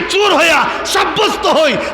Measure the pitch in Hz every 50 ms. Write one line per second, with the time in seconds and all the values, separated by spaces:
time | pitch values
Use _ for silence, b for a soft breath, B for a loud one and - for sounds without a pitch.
0 | 349 - - 392 415 403 349 285 330 330 311 269 233 - - - - - - 381
1 | - 339 - - 440 - - - - 339 302 294 320 285 226 - B B